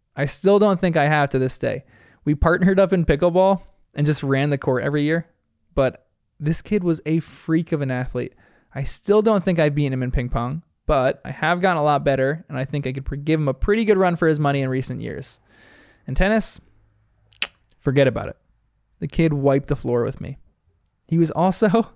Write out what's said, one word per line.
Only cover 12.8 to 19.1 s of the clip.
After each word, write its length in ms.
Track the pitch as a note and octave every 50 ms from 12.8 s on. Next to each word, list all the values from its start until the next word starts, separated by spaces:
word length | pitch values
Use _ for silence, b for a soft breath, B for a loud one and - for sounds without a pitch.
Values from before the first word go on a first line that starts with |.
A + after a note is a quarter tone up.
| C#3+
I 60 | B2+ C3
could 120 | C3+ C3+
pre-, 120 | - C#3+
give 220 | C#3+ C#3+ D#3 D#3 D#3
him 80 | D3+
a 60 | C#3 C3
pretty 320 | - - - G3+ A3+ A3+
good 120 | G#3 G#3
run 180 | F#3 F#3+ F3+ E3+
for 120 | D#3+ E3+
his 120 | D#3+ D#3 D3
money 220 | D3+ C#3+ C#3 C#3
in 80 | C3+ C3
recent 320 | C3 C3 B2+ - B2+ G#2+
years. 380 | A2+ A2 F#2 - C3 - - - b b b b b b b b b b b b b
In 80 | - C3
tennis, 460 | - F#3 G3+ A3 A3 - - - - _ _ _ _ _ _ _ _ _ _ _ _ _ _ - - - - _ _ _ _ _ _
forget 280 | - C#3+ C3 C#3+ C3+
about 200 | C3 A2+ A2 C#2
it. 100 | - - _ _ _ _ _ _ _ _ _ _ _ _ -
The 80 | E3+
kid 260 | D3